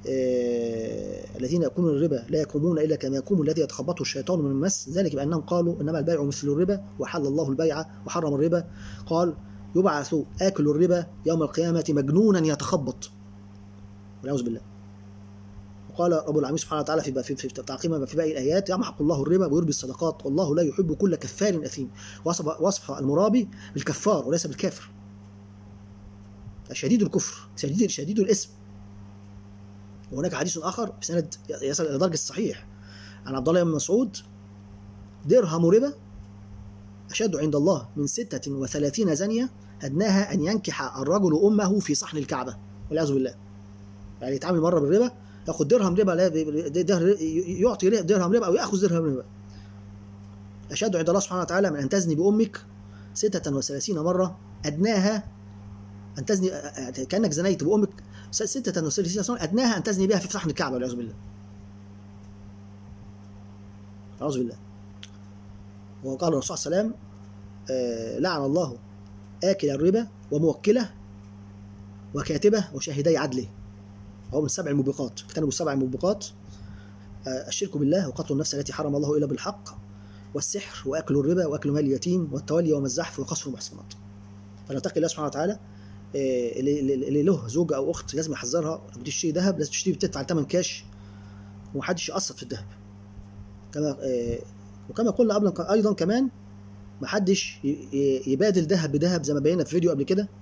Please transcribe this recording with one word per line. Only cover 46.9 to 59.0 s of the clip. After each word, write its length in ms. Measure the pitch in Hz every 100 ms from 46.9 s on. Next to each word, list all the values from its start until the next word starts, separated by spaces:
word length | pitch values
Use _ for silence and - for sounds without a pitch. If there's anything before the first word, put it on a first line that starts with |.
| 190 170 208 160 160 180
يعطي 420 | 180 220 202 185
درهم 440 | 220 170 202 175
ربا 120 | 226 202
أو 80 |
يأخذ 280 | 175 220 196
درهم 240 | 196 170 160
ربا. 200 | 131 - - - - - - - - - - - - - - -
"أشد 240 | - 220 180
عند 140 | 160
الله 120 | 190
سبحانه 200 | - 185
وتعالى 300 | 165 175 196
من 60 | 147
أن 120 | 135
تزني 260 | 196 175 151
بأمك 500 | 190 214 226 - - - - - -
ستة 420 | - 208 190 156 139
وثلاثين 440 | 131 139 139 175
مرة 380 | 160 180 185 - - - 151
أدناها 640 | 147 202 214 190 214 - - - - - - - - - -
أن 80 | 135
تزني"، 240 | 202 185 165 143 - 127 131 131
كأنك 260 | 190 220
زنيت 320 | 151 180 180
بأمك 260 | 147 214 202 - - - -
س-، 120 | -
ستة 420 | 220 269 233 185 156
وثلاثين 380 | 170